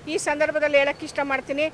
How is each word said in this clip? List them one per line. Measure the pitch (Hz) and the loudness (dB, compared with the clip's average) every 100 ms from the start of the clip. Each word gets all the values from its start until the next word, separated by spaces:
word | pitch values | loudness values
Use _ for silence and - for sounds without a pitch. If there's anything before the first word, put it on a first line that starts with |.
| 302 | -6
ಈ | 320 | -4
ಸಂದರ್ಭದಲ್ಲಿ | 311 294 311 302 294 285 | -2 0 0 2 4 4
ಹೇಳಕ್ಕೆ | 277 285 302 | 4 -2 -6
ಇಷ್ಟಪಡ್ತೀನಿ. | - 285 269 262 285 311 | -4 -2 -2 -2 -2 -2